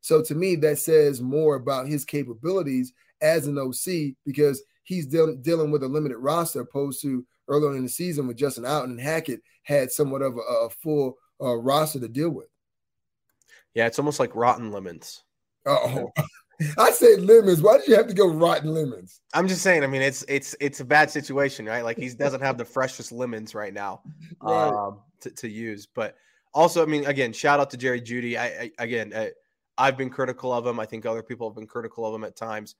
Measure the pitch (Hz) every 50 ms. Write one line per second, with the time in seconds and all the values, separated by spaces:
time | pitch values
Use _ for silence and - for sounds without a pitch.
0 | - - 160 156 156 - 151 156 180 190 180 156 143 156 147 143 - - 160 156
1 | 151 143 135 120 123 127 139 151 160 151 143 131 120 139 135 131 131 143 151 147
2 | 147 - - 147 139 120 117 110 123 165 190 196 170 143 131 127 127 127 _ _
3 | _ _ _ _ 151 156 165 165 139 143 143 143 135 131 127 - - 185 185 170
4 | 151 139 131 _ _ 143 131 143 147 143 135 131 - _ _ _ _ - 185 180
5 | 156 131 139 165 160 156 156 139 123 156 170 165 156 147 151 147 131 131 139 151
6 | 151 139 120 113 127 139 156 170 170 160 - 139 123 - _ 139 143 143 127 -
7 | - 143 131 127 123 _ _ _ _ - 143 147 151 143 139 135 127 123 - -
8 | 175 180 165 143 139 127 120 113 139 143 131 117 117 127 147 151 127 127 123 117
9 | 123 147 160 165 156 - 123 - _ _ _ _ _ - 143 143 131 127 - -
10 | 151 139 135 135 139 135 120 120 110 120 120 113 117 113 - - - 160 151 147
11 | 139 131 160 _ _ _ _ _ 139 131 120 117 117 131 139 151 156 151 - 135
12 | 120 113 117 135 156 170 156 98 - _ _ _ _ _ _ _ _ _ _ _
13 | _ _ _ _ _ _ _ _ _ _ - _ _ _ _ 113 113 117 - -
14 | 143 147 143 - 135 - - 113 117 123 - 117 120 107 101 101 95 90 85 78
15 | - - - - _ _ _ _ _ _ _ _ _ - 143 127 120 123 127 135
16 | 120 120 _ - 151 - _ - _ _ _ _ 160 147 147 - 214 - - -
17 | - 233 214 190 180 196 226 233 208 196 180 156 156 208 233 277 - - 226 208
18 | 226 240 196 180 208 180 160 156 165 170 - - 147 156 156 160 151 135 117 92
19 | 92 - - _ _ _ - 151 180 190 190 165 - 190 180 160 143 135 139 135
20 | 131 139 131 - - - 139 139 135 - - - 143 143 139 - 135 123 147 151
21 | 156 151 - 151 139 - 135 139 139 139 135 - 113 107 110 120 120 117 117 113
22 | 120 127 120 110 143 143 131 131 135 135 127 120 117 - - 135 131 127 - -
23 | 117 - 120 117 127 123 117 110 110 107 - 110 107 98 98 101 101 98 95 -
24 | _ - - - - - 165 _ - 107 107 107 107 107 104 104 101 101 104 107
25 | _ _ _ _ - 127 - - - 113 104 110 117 113 107 101 101 _ _ -
26 | 110 104 - _ _ _ _ _ _ _ _ 147 160 170 170 175 160 151 151 147
27 | 143 139 143 135 131 117 107 - - 147 143 143 139 139 - 120 123 131 123 120
28 | 117 110 120 123 120 120 120 113 120 120 82 85 123 113 _ - 120 117 120 117
29 | 107 104 101 110 110 95 - _ _ _ _ _ _ _ _ - 127 139 131 127
30 | 135 127 127 - 131 127 127 127 - 127 123 120 117 123 117 117 110 107 - 113
31 | 104 117 113 113 110 _ 123 110 117 110 107 113 110 107 _ 120 113 113 - -
32 | 113 110 110 110 110 98 98 - 113 113 110 107 107 101 - _